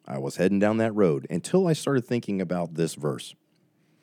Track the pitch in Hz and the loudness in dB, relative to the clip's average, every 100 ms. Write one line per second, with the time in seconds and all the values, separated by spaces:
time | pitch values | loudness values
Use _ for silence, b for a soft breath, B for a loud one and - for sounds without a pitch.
0 | - 67 69 - 92 98 104 110 113 104 | -12 -8 -6 0 2 4 2 2 0 4
1 | 92 69 64 87 - 180 185 156 - 135 | 4 2 -2 -6 0 2 2 0 0 -2
2 | - 120 - 98 87 87 82 80 82 - | 0 -4 -2 -4 -2 -2 -4 -2 -2 -2
3 | 73 69 - - _ _ _ _ b b | -6 -6 -10 -18 _ _ _ _ b b